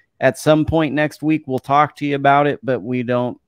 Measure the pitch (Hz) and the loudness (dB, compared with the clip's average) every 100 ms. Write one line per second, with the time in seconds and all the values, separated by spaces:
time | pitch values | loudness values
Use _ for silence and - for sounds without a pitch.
0 | _ - 131 - 151 156 151 160 151 139 | _ -2 -2 0 2 2 2 0 0 -2
1 | 151 - 151 156 143 127 - 143 147 - | -4 -4 -2 -2 -2 -6 0 2 2 -2
2 | 147 139 139 143 147 135 117 123 101 127 | -6 0 2 4 2 -2 -2 -4 -2 -4
3 | 120 123 123 - | -2 -2 -2 -8